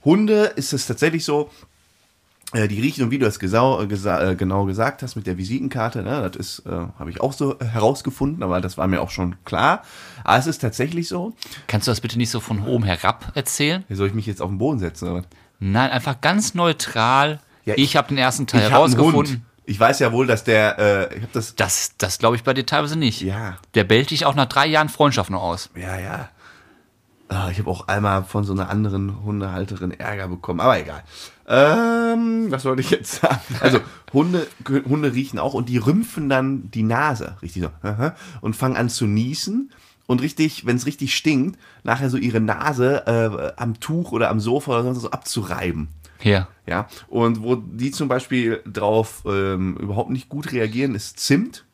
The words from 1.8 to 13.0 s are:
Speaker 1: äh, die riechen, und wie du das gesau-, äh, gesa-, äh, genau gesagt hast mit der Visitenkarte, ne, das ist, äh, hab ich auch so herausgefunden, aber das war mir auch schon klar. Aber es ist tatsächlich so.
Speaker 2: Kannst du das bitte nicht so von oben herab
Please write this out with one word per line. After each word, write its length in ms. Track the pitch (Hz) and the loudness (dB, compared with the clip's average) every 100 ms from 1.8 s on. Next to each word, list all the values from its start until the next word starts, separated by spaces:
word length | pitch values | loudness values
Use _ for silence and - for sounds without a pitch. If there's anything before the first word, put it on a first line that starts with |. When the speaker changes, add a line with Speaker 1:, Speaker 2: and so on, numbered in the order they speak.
| _ _ _ _ _ _ - | _ _ _ _ _ _ -6
Speaker 1:
äh, 160 | 117 107 | -2 0
die 120 | 104 | 0
riechen, 240 | 135 - | -2 0
und 60 | 120 | 0
wie 80 | 135 | 2
du 60 | |
das 140 | 113 - | 0 0
gesau-, 400 | 92 110 131 113 | 0 4 4 2
äh, 40 | 101 | -2
gesa-, 440 | 101 101 82 92 | -2 0 0 0
äh, 60 | 90 | 0
genau 300 | 95 98 98 | 0 0 0
gesagt 360 | 95 120 - | 0 -2 -4
hast 140 | 127 113 | -10 -8
mit 100 | 98 | -6
der 100 | 92 | -6
Visitenkarte, 680 | 95 131 - - 113 117 | -4 -4 -4 -4 -4 -4
ne, 280 | 98 143 95 | -4 -4 -4
das 40 | - 101 - | -6 -10 -10
ist, 80 | - | -8
äh, 40 | 87 85 - | -8 -8 -10
hab 100 | 76 | -12
ich 120 | - | -4
auch 120 | 135 | -4
so 260 | 135 139 - | -2 -4 -2
herausgefunden, 840 | 117 117 107 139 135 - 139 165 | -4 2 2 2 -6 -2 -4 -2
aber 160 | 92 90 | -2 -2
das 160 | 92 - | -2 -2
war 80 | 95 | 0
mir 140 | 87 | 0
auch 100 | 82 | -2
schon 260 | - 90 90 | -4 -4 -6
klar. 380 | - 82 131 202 - - - - | -6 0 2 0 -4 -20 -20 -8
Aber 140 | - 117 | 2 2
es 80 | 160 | 2
ist 120 | 151 | -2
tatsächlich 500 | 117 - 143 170 170 | -4 -2 -4 -2 -4
so. 260 | 180 196 226 - - - | -6 -6 -10 -16 -14 -4
Speaker 2:
Kannst 220 | 107 - | -2 0
du 20 | |
das 80 | 107 | -2
bitte 180 | 117 117 | -2 -2
nicht 120 | 113 | -2
so 80 | 117 | -2
von 220 | - 107 117 | -4 -4 0
oben 180 | 120 | 0
herab 480 | 101 87 | 2 2